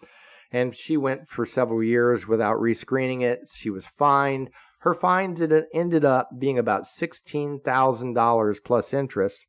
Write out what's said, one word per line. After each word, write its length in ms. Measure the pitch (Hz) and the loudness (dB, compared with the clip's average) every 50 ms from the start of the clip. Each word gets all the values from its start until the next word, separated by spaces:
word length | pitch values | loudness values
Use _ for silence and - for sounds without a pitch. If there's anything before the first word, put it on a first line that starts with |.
| - - _ - - - - - _ _ | -20 -20 _ -20 -20 -20 -20 -20 _ _
And 240 | - 123 127 127 117 | -4 -2 -2 -2 -4
she 220 | - - - 160 151 | -8 -6 -2 -2 0
went 300 | 135 131 131 135 - - | 0 -2 -2 -4 -8 -10
for 180 | - - 123 | -6 -6 -6
several 380 | 131 - 135 127 113 113 113 113 | -4 -2 -2 0 0 0 0 0
years 440 | 113 120 120 120 120 120 107 92 104 | 2 2 4 4 2 2 0 0 0
without 300 | 113 110 110 104 113 - | 0 0 2 0 0 0
rescreening 640 | 113 117 113 - - - 131 131 131 127 131 127 | 0 0 0 -2 -2 -2 -2 -2 -2 -2 -2 -2
it. 280 | 123 120 123 - - - - | -2 -2 -2 -4 -6 -12 -18
She 160 | - - 110 | -12 -8 -8
was 160 | 98 92 - | -8 -8 -10
fined. 640 | - - - 147 143 139 139 139 139 135 131 131 127 - - - _ _ _ | -12 -4 0 2 4 4 4 2 0 -2 -4 -6 -10 -14 -18 -20 _ _ _
Her 140 | - 185 170 | -2 -2 0
fines 480 | 175 - 180 180 185 196 190 175 165 | 0 2 2 2 2 0 -2 -4 -2
ended, 240 | 165 156 156 156 156 - - | 0 2 2 2 2 0 -2
ended 300 | 165 175 175 170 156 147 | -2 0 0 2 2 4
up 260 | 139 131 127 123 - 123 123 | 4 4 2 0 -2 -6 -6
being 180 | 131 139 131 123 | -4 -2 0 0
about 300 | 113 113 104 95 - - | 0 0 0 -2 -4 -8
sixteen 720 | - - - - - - _ - - 147 147 147 143 139 - | -10 -8 -8 -8 -8 -12 _ -10 -6 -6 -6 -6 -8 -6 -4
thousand 500 | 139 127 131 131 131 127 113 123 127 117 | -2 0 2 2 2 0 -2 -4 -4 0
dollars 460 | 120 117 117 117 113 110 104 104 - | 2 2 4 2 2 2 0 -2 -4
plus 340 | - - 123 117 - - - | -4 -2 0 0 0 -2 -4
interest. 460 | 139 139 131 - 104 95 101 - - _ | -4 -4 -4 -2 -2 -2 -2 -4 -8 _